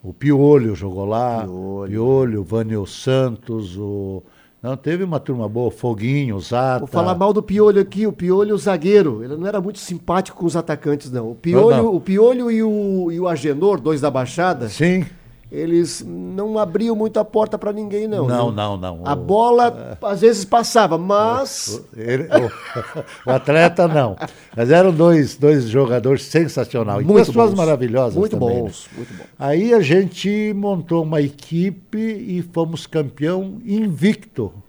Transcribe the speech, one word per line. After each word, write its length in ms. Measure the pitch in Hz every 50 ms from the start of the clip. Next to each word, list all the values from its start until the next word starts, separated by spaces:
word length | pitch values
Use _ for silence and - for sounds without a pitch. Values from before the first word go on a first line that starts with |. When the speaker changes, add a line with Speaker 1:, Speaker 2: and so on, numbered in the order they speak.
| -
Speaker 1:
O 100 | 95 87
Piolho 600 | _ - 143 147 135 139 143 147 143 120 113 101
jogou 300 | 82 98 98 92 95 98
lá, 360 | 101 107 113 123 123 117 113 110
Speaker 2:
Piolho. 460 | 95 90 92 92 95 98 98 101 98
Speaker 1:
Piolho, 500 | 104 110 113 127 135 135 131 123 110 104 98
o 20 |
Vânio 420 | 80 110 113 113 110 110 107 98
Santos, 880 | - - - - 131 131 131 131 127 113 107 - - 113 110 107 92 87
o, 460 | 95 104 101 101 101 98 95 95 92 - _ _ _ _ _ _ _ -
não, 140 | 120 131
teve 260 | 135 - 151 165 180 196
uma 160 | 185 165 139
turma 300 | - - 139 123 113 104
boa, 200 | 107 117 123 113
o 20 |
Foguinho, 680 | - - - 123 117 101 104 120 135 147 143 127 104
o 40 | 98
Zata. 400 | 87 - 117 120 131 131 127 127
Speaker 2:
Vou 60 | - 135
falar 260 | - 175 170 180 180
mal 180 | 175 190 208 208
do 100 | 208 208
Piolho 380 | - 185 208 214 214 202 202
aqui, 260 | 190 196 - 185 220
o 60 | 214 -
Piolho, 420 | - 175 175 185 190 208 214 214
o 40 | 196
zagueiro, 680 | 139 208 190 165 147 190 208 208 190 156 113 107 113
ele 100 | 127 143
não 100 | 156 170
era 140 | 196 214 202
muito 180 | 180 196 208 -
simpático 600 | - - 185 160 - - 170 185 190 - - -
com 80 | 180
os 100 | 170 147
atacantes, 540 | 170 165 170 156 143 - 156 143 143 - 131
não. 140 | 127 123 113
O 40 | 110
Speaker 1:
Não, 40 | 117
Speaker 2:
Piolho, 400 | - - 170 - - 208 226 226 226 226
Speaker 1:
não. 100 | 226 196
Speaker 2:
o 40 | 165
Piolho 500 | - - 190 196 220 240 254 247 247 240
e 120 | 226 220 220
o, 480 | 220 214 208 202 196 190 185 180 170
e 80 | 165 170
o 80 | 185
Agenor, 540 | 180 170 143 120 156 139 139 175 202 202 160
dois 200 | 117 151 156 143
da 100 | 127 147
Baixada, 580 | 127 131 127 123 - - 170 185 175 135 120 110
Speaker 1:
Sim. 360 | 98 - 147 175 180 185 175 - - - - - - _ _ -
Speaker 2:
eles 540 | - 143 156 165 170 170 175 151 - - -
não 520 | - 170 175 180 180 185 190 202 214 220 214
abriam 360 | 214 185 160 196 220 233 233
muito 220 | 214 220 220 214 214
a 60 | 214
porta 320 | 214 - 214 214 214 214
pra 160 | 202 202 208 208
ninguém, 340 | 208 214 208 196 208 214 220
não, 180 | 208 196 151
Speaker 1:
Não, 240 | 123 123 120 120 120
Speaker 2:
né? 60 | 110
Speaker 1:
não, 200 | 104 104 104 101
não. 240 | 95 90 92 87 80 87
Speaker 2:
A 80 | 135 143
Speaker 1:
O, 20 |
Speaker 2:
bola, 800 | 135 127 135 190 214 233 240 240 240 240 240 233 117 - 123 110 - -
Speaker 1:
é. 40 |
Speaker 2:
às 140 | 208 202 180
vezes, 240 | 185 226 233 202 190
passava, 540 | - - 233 220 - - 233 208 170 165 165
mas 840 | 170 185 202 202 214 226 233 254 277 - - - - - 104 120 - - -
Speaker 1:
O, 60 | 117
ele, 240 | 110 117 123 131 156
o, 260 | 165 277 302 127 110 - - - - - - 90 -
<laughs> 400 | - 160 - - - - - 123
o 20 | 127
atleta, 540 | 131 - - 143 160 170 170 170 - 180
não. 300 | 170 156 151 135 110 95 - - - - - - _ -
Mas 140 | 113 117 120
eram 220 | 151 170 185 190 170
dois, 440 | 151 165 175 170 160 143 117 -
dois 320 | - 139 147 156 143 127 113
jogadores 540 | 107 139 139 120 120 123 107 127 139 127 -
sensacionais. 800 | - - 160 170 143 - 135 120 - - 123 113 104 101 101 131
E 20 |
Speaker 2:
Muito 220 | 156 208 214 233
Speaker 1:
pessoas 240 | - - 233 233 214
Speaker 2:
bons. 60 | 196 196
Speaker 1:
maravilhosas 580 | 170 160 156 135 127 120 110 127 131 120 107
Speaker 2:
Muito 200 | 165 202 220 220 156
Speaker 1:
também, 180 | 127 117 120
né? 60 | 123 117
Speaker 2:
bons, 260 | 104 - - - - -
muito 180 | 98 120 - 104
bons. 120 | 87 - - _ _
Speaker 1:
Aí 340 | - 139 147 165 202 233 240
a 80 | 226
gente 720 | 185 131 156 190 196 180 - - - 202 208 214 214 214 214
montou 480 | 196 202 202 196 180 170 - 170 170 160
uma 160 | 156 160 151 143
equipe 760 | 143 143 - - - 160 170 175 196 190 190 _ _ - 214
e 420 | 220 226 220 196 - - 180 180 170 175 -
fomos 320 | 170 165 165 165 160 -
campeão 720 | - - 160 151 135 - - 143 156 180 185 190 190 190 220 240
invicto 880 | 233 202 220 220 208 165 120 139 208 220 - - _ _ - 110 92 - 101 -